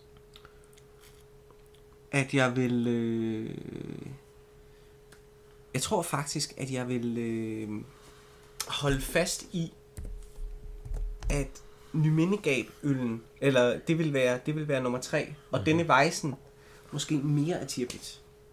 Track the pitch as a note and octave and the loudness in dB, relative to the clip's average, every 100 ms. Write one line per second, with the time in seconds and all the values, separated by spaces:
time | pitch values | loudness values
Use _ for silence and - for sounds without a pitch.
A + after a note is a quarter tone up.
0 | - - - - - - - - - - | -20 -20 -20 -20 -20 -20 -20 -20 -20 -20
1 | - - - - - - - - - - | -20 -20 -20 -20 -20 -20 -20 -20 -20 -20
2 | - C#3+ C3+ C#3 B2+ B2 B2+ A#2+ A#2+ A#2 | -4 -2 2 2 4 2 2 2 2 2
3 | A#2 A2+ A2+ A2 A2 - - - - - | 0 0 -2 -2 -6 -8 -10 -10 -10 -10
4 | - C#3 - - - - - - - - | -12 -14 -18 -20 -20 -20 -20 -20 -20 -20
5 | - - - - - - - - - F3 | -20 -20 -20 -20 -20 -20 -8 -4 0 0
6 | E3 C#3 D3 D#3 C#3+ - C3 B2+ B2 B2 | 0 -2 -4 -4 -6 -6 -4 -4 -2 -2
7 | A#2+ A#2 A#2 A2+ A2 A2 G#2+ G#2+ A#2+ - | 0 -2 -2 -2 -4 -4 -6 -8 -10 -16
8 | - - - - - - - - C#3+ C#3 | -20 -20 -20 -20 -20 -12 -8 -2 0 0
9 | C3+ - F#3 - - F3+ E3 - - - | 0 0 0 -2 -6 -6 -6 -8 -16 -12
10 | - - - - - - - - - - | -10 -10 -12 -10 -10 -10 -12 -14 -8 -4
11 | - - - C#3+ C3+ - - - - D#3+ | -4 -4 0 0 0 -8 -20 -20 -4 2
12 | D#3 D#3 E3+ G3+ D#3+ C3 A2 - D3 C3+ | 4 6 4 2 2 0 0 -4 0 0
13 | B2 A2+ - - C#3 B2+ B2 A#2 - E3 | 0 -2 -8 0 4 6 4 2 0 2
14 | D#3+ C#3 B2+ B2+ C#3 D#3 D3+ C3+ B2+ B2 | 2 4 2 2 -2 -4 0 0 0 -2
15 | - D3+ - - - - G2+ D#3+ D#3+ C3 | -2 -2 -2 -8 -4 0 4 4 6 6
16 | D3+ - D#3 A#2+ - - - - - D3 | 6 2 -4 -6 -12 -20 -20 -20 -10 -8
17 | - D#3 C#3+ D3 D3 F3 C#3 - A#2+ - | 0 0 4 2 2 0 -4 -4 -4 -6
18 | - - - - - | -12 -16 -20 -20 -20